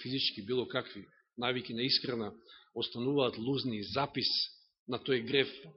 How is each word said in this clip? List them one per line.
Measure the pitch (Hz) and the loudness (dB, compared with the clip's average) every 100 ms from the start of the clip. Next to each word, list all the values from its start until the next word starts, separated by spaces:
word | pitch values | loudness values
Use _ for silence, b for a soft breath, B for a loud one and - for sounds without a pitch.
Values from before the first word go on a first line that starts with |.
физички, | 127 135 - - | -4 0 0 -2
било | 98 127 113 | -2 0 0
какви | 131 117 104 90 - _ - | -2 -4 -10 -16 -20 _ -4
навики | 123 127 117 | 0 0 -2
на | 117 | -2
исхрана, | 131 - 127 117 104 - b b b | 2 2 2 -2 -4 -8 b b b
остануваат | 117 - 120 127 143 123 110 | -6 -4 -2 2 4 4 2
лузни | 117 139 123 107 | 0 0 0 -2
запис | 95 135 139 139 - - - - _ _ - | -2 0 0 0 0 0 -2 -8 _ _ -8
на | 123 | -6
тој | - 127 | 2 2
грев | 113 139 131 - - | 4 4 4 -2 -16